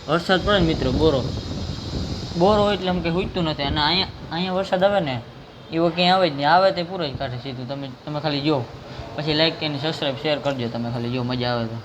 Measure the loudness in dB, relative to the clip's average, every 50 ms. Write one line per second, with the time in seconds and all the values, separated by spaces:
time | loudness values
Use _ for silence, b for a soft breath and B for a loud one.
0 | -4 0 0 0 2 2 2 2 4 4 4 4 4 2 2 2 0 0 2 4
1 | 4 4 4 4 0 -2 -4 -6 -6 -6 -8 -8 -6 -6 -8 -8 -8 -6 -6 -6
2 | -6 -6 -6 -8 -8 -6 0 2 4 4 6 4 4 2 2 0 0 -2 -2 0
3 | 0 0 0 0 -2 -2 -2 -2 -2 -2 -2 0 0 0 2 2 2 2 2 2
4 | 0 -2 -6 -12 -12 -8 -4 -4 -4 -2 -2 -2 0 0 2 4 4 4 4 4
5 | 0 0 -4 -4 -6 -10 -16 -18 -18 -20 -20 -20 -14 -6 0 2 2 2 4 4
6 | 4 4 6 6 4 2 2 2 2 6 6 6 6 6 2 2 -4 -4 -4 -4
7 | -4 -4 -4 -4 -6 -6 -6 -8 -8 -8 -8 -8 -8 -8 -8 -8 -8 -10 -12 -12
8 | -10 -8 -6 -2 -2 0 0 2 2 2 2 2 0 -4 -10 -16 -14 B B B
9 | B -10 -8 -6 -2 0 2 4 4 2 2 0 -4 -4 -4 -2 -2 -4 -2 -2
10 | -2 -2 -2 -2 0 0 0 0 0 -2 -2 -2 -4 -4 -4 -4 -4 -4 -4 -4
11 | -4 -2 -2 -2 -2 -2 -2 -2 0 0 0 0 -2 -4 -6 -8 -10